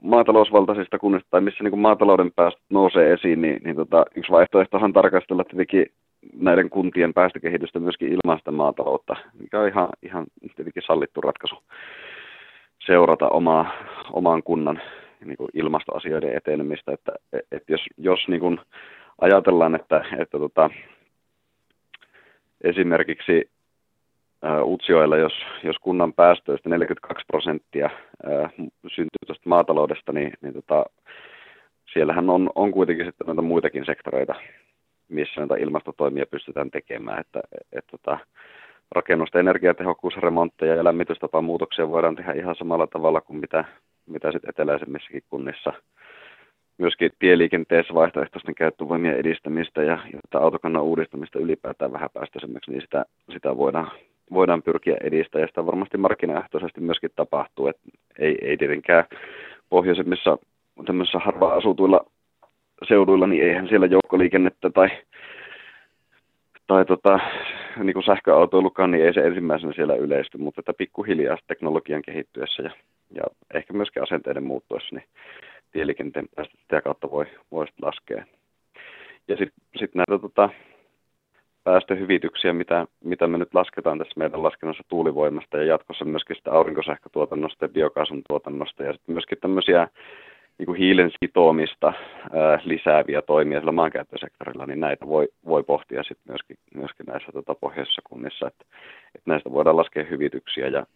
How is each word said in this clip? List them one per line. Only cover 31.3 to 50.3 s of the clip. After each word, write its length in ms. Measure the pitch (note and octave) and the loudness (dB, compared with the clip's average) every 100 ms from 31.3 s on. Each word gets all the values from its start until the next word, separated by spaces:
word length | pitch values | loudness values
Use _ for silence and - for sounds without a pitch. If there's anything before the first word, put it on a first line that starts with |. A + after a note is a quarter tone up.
| - - _ _ _ _ | -20 -20 _ _ _ _
siellähän 380 | - D#2 E2 F2+ | -2 0 0 2
on, 200 | F2+ F#2 | 2 2
on 180 | - G#2 | 0 0
kuitenkin 340 | F#2+ F2 E2+ F2 | 2 0 0 -6
sitten 200 | - E2 | -10 -8
noita 160 | E2 | -4
muitakin 440 | E2 E2+ D#2 C2+ C#2 | 0 0 0 -4 -6
sektoreita, 480 | D2 - C2+ C#2+ - - - _ _ _ _ _ | -8 -4 -4 -4 -6 -12 -20 _ _ _ _ _
missä 300 | D#2+ D2 - | -6 -6 -6
näitä 140 | C#2+ - | -4 -2
ilmastotoimia 720 | D2+ D2+ - - D2 C#2 C#2 | -2 -6 -8 -4 -4 -2 -6
pystytään 440 | D2 - D2 C2+ | -8 -12 -8 -8
tekemään. 500 | D2+ _ A1+ A1 G#1 | -10 _ -14 -10 -12
Että, 200 | - - - - - | -10 -12 -12 -16 -14
et 120 | - _ | -16 _
tota, 280 | - - C#2+ - _ - - - _ _ | -12 -8 -8 -8 _ -20 -20 -20 _ _
rakennusten 500 | F2 - E2+ E2 F2+ | -4 0 0 2 2
energiatehokkuusremontteja 1300 | F2+ F2+ F2+ F2 F#2 E2 F2+ - F2 E2+ E2+ _ D#2+ | 2 4 2 2 -2 -4 -4 -2 0 2 0 _ 0
ja 100 | E2 | 4
lämmitystapamuutoksia 1080 | E2+ E2+ E2+ E2 D#2 D#2+ E2 E2 - - D#2+ | 2 2 -2 -4 -2 -2 -2 -4 -4 -4 -2
voidaan 260 | E2 E2 D#2+ | 0 0 -2
tehdä 160 | F2+ | -8
ihan 240 | D2+ F2+ E2+ | -6 -6 -8
samalla 300 | E2+ E2 D#2+ | -4 -2 -2
tavalla 340 | D#2+ D#2+ D#2+ | 0 0 0
kuin 200 | - D2+ | -4 -12
mitä, 240 | D2 D#2+ D#2+ _ _ _ _ | -4 -4 -4 _ _ _ _
mitä 260 | D#2 D#2+ | -8 -6
sit 160 | D#2 - | -6 -10
eteläisemmissäkin 760 | E2 D2+ D2 D2+ D2 - C#2 _ | -6 -2 -2 -6 -12 -12 -16 _
kunnissa. 420 | C#2 C2+ - - - _ _ - - - - _ _ _ _ | -10 -10 -8 -10 -10 _ _ -20 -20 -20 -20 _ _ _ _
Myöskin 320 | F2 - E2 _ | -4 0 -4 _
tieliikenteessä 760 | F#2 F2 E2+ F2+ D#2+ E2+ E2+ | 4 6 4 0 0 0 2
vaihtoehtoisten 600 | E2+ E2 D2 C#2 - - | 2 2 0 -6 -8 -12
käyttövoimien 600 | - D#2+ - D2+ E2 E2+ C2 | -2 -4 -2 -6 -2 0 0
edistämistä 680 | D#2 D#2+ D2+ D#2 E2 - | -2 -4 -4 -6 -6 -2
ja, 160 | D2+ E2 - | -2 -2 -6
ja 60 | C#2+ - | -18 -6